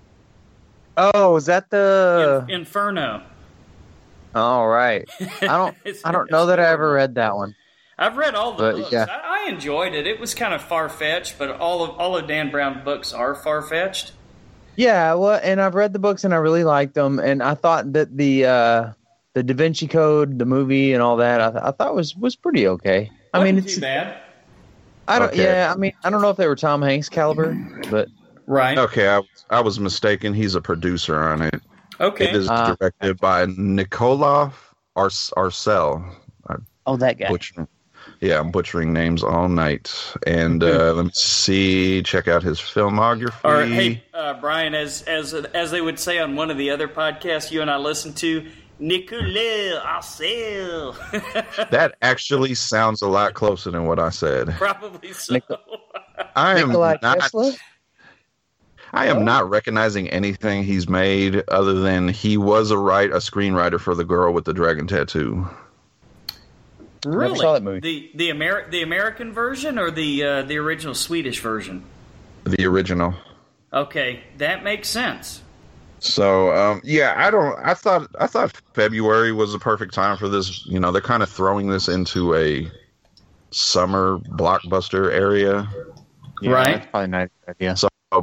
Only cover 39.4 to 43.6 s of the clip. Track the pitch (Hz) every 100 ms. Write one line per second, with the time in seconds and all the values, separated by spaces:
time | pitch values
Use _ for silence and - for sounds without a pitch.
39.4 | 90 85 78 71 - - - - - 85
40.4 | 82 85 85 82 82 82 90 - - -
41.4 | - 98 95 92 95 95 87 92 85 85
42.4 | 85 78 - 110 101 104 113 117 120 117
43.4 | 151 151